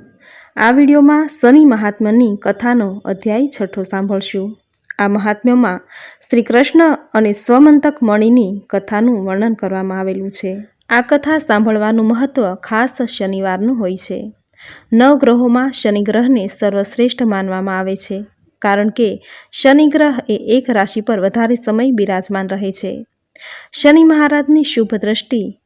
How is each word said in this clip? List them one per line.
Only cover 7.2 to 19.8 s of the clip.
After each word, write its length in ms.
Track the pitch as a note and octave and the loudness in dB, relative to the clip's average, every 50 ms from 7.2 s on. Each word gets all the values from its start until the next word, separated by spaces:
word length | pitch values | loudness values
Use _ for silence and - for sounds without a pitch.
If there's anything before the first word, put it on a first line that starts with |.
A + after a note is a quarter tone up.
| A3 G#3 G#3 | 0 0 -2
સ્વમંતક 640 | G3+ - - A#3+ B3+ C#4+ D4+ D4+ D4 D4 D4+ D4 - - | -2 -2 2 4 6 6 6 6 4 4 0 -2 -2 0
મણિની 600 | A3 G#3 G#3+ G#3+ A3+ A#3+ B3 A#3 F#3 G3 G3+ - - | 0 2 2 2 2 2 2 2 0 -4 -8 -10 -8
કથાનું 560 | - G3 G3 - A3 G#3 A3 B3 B3 G#3 F#3+ | -6 -6 -6 -4 -2 0 0 0 0 -2 -2
વર્ણન 280 | F#3+ F#3+ F#3+ G#3+ A#3 A3+ | -4 -4 -2 -2 -2 -2
કરવામાં 460 | G#3 - F#3+ F#3+ F#3+ F#3+ F#3+ F#3+ F#3+ | -4 -6 -6 -6 -6 -6 -6 -6 -6
આવેલું 300 | F#3+ F#3+ F#3+ F#3+ F#3+ G3 | -6 -6 -6 -6 -8 -10
છે. 320 | G3 - - F#3+ F#3+ G3+ G#3 - _ _ _ - | -10 -10 -10 -10 -10 -10 -14 -18 _ _ _ -4
આ 120 | A#3+ A#3+ | -2 -2
કથા 380 | B3 A#3+ D4 C#4+ C#4+ C#4+ D#4 D#4 | 0 0 0 -2 0 0 -4 -2
સાંભળવાનું 680 | D4+ - A#3 G#3 G#3+ A3 A3 G#3 G#3 G#3+ A3 A3+ A3 | 0 0 0 2 2 2 0 0 0 0 0 0 0
મહત્વ 480 | A3 A3+ A#3 C4 C4+ C#4 - A#3 F#3 F3+ | 0 0 0 -2 -2 -2 -2 -2 -2 -4
ખાસ 480 | - - - A3 G#3+ A#3+ C4 - - C4 | -8 -8 -6 -2 -2 -2 -2 -4 -6 -6
શનિવારનું 760 | A3+ - - G3+ F#3+ G3 F#3+ F#3+ F#3+ F#3 F#3 G3+ A#3 C4+ A#3 | -6 -6 -6 -6 -6 -4 -4 -4 -4 -4 -2 -2 -2 -2 -2
હોય 180 | A3 F#3 F#3 | -4 -6 -6
છે. 360 | F#3 - - G3 F#3 - G#3+ G#3+ _ _ _ _ _ - - - - _ _ - | -8 -10 -10 -10 -10 -10 -12 -16 _ _ _ _ _ -20 -20 -20 -20 _ _ 2
નવગ્રહોમાં 800 | A3+ A#3+ C4+ D4 C4+ - - A#3 A#3+ B3 B3 A#3 B3 B3+ C4+ C4 | 4 6 6 4 4 4 2 2 2 2 2 0 0 0 -2 -4
શનિગ્રહને 720 | - - A3 G#3 G#3 G3+ G3+ G#3 G#3+ A#3+ B3+ C4+ A#3+ F#3+ | -4 -4 -2 -2 -2 -2 -2 0 0 2 2 0 0 -2
સર્વશ્રેષ્ઠ 760 | G3+ - - - G#3 G3 G3+ G3+ G3+ - - A#3+ B3 A#3+ - C4 | -4 -6 -4 -4 -2 -2 -2 -4 -4 -2 -2 -2 -2 0 -2 -2
માનવામાં 560 | A3+ G#3 F#3+ F#3+ F#3+ F#3 F#3 F#3+ G3 F#3+ F#3 | -2 -2 -2 -4 -4 -4 -4 -4 -4 -4 -4
આવે 180 | F#3+ F#3+ F#3+ | -4 -4 -6
છે, 280 | G3 - - G3+ F#3+ G#3 - _ _ _ _ _ _ | -8 -8 -8 -10 -10 -12 -14 _ _ _ _ _ _
કારણ 300 | - G#3 G3 G3+ G#3 A3 | -2 0 0 0 0 0
કે 340 | G#3 - A#3+ G#3 F#3+ G3+ - - - - - _ - | 0 0 -2 -2 -2 -4 -12 -20 -20 -20 -20 _ -6
શનિગ્રહ 680 | - - C4+ C#4 D4 | 0 2 4 4 6